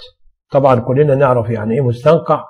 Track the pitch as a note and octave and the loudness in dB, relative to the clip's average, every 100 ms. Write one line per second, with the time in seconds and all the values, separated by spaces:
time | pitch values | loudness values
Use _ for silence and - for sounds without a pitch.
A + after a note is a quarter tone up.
0 | - _ _ _ _ - C#3 A#2+ A#2+ B2+ | -20 _ _ _ _ 0 2 0 0 0
1 | D3+ C3+ C#3 B2 A2 A2 G#2+ A#2+ B2+ A#2 | 2 2 2 0 -2 -6 -4 -2 -2 0
2 | D3+ E3 - D3+ | 2 2 0 -4